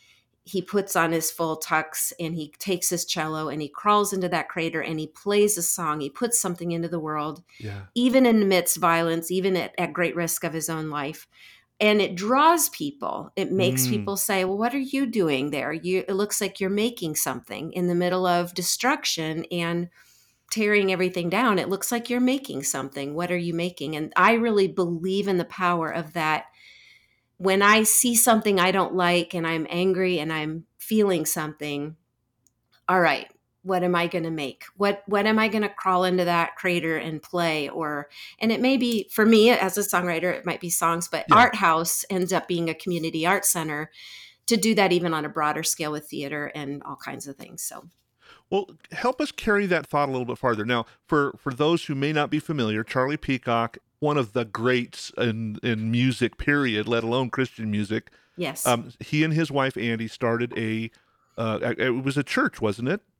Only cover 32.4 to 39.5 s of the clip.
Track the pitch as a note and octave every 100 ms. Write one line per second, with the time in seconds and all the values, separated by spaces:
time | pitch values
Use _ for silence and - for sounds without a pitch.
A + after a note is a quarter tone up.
32.4 | _ _ _ _ - F#3 E3 C#3 - _
33.4 | _ _ F#3 F3+ F3+ E3+ E3+ F3 E3 D#3+
34.4 | C3+ - - - G3+ G3+ - G3+ G#3+ A3
35.4 | A3 G#3+ G3+ - F#3+ F3+ F#3 F3+ F3 E3+
36.4 | E3+ - F#3 F3 E3 D#3+ D#3+ D#3 - F3
37.4 | E3+ D#3 C#3 - D3+ D3 D3 - - -
38.4 | A3+ G#3+ B3+ C4+ A#3+ A3+ - - A3 A3
39.4 | A3+